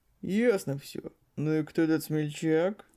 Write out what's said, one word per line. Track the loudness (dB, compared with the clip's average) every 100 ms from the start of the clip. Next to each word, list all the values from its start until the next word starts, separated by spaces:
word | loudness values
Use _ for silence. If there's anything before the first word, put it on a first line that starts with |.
| _ -12
"Ясно | -2 2 4 2 0 -6
все. | -8 -12 -12 _ _ -4
Ну | 0
и | 0
кто | 0 0
этот | 2 2
смельчак?" | 0 -2 -2 -2 2 2 2 -2 -14